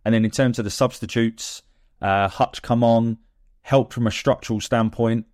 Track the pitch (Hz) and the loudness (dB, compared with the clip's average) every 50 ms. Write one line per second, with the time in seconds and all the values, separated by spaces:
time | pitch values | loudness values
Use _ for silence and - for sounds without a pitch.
0 | - 110 113 113 110 110 - - 135 123 117 - 110 101 - - 131 127 - - | -2 0 2 2 2 0 0 0 0 0 0 -2 -4 -4 -2 0 0 -2 -2 -4
1 | - 107 - 120 117 113 113 - - - - - - _ _ _ _ _ _ - | -10 -6 -2 0 0 0 -2 -6 -12 -14 -14 -16 -20 _ _ _ _ _ _ -6
2 | - 101 98 101 98 95 - - - - - - - - 120 117 120 117 117 117 | -2 0 2 2 0 0 0 0 -2 -2 -2 -6 -4 -2 0 2 4 4 4 4
3 | 113 117 113 - _ _ _ _ _ _ _ _ - - 135 135 117 - - 123 | 2 0 -2 -6 _ _ _ _ _ _ _ _ -4 0 2 2 2 0 -2 -2
4 | 120 110 - - - 143 127 - - - 117 107 - - 123 117 113 110 - - | -2 -2 -2 -2 0 0 0 0 -2 -6 -6 -4 -4 -2 0 0 0 0 0 0
5 | 117 113 113 117 110 _ | 0 0 0 -2 -4 _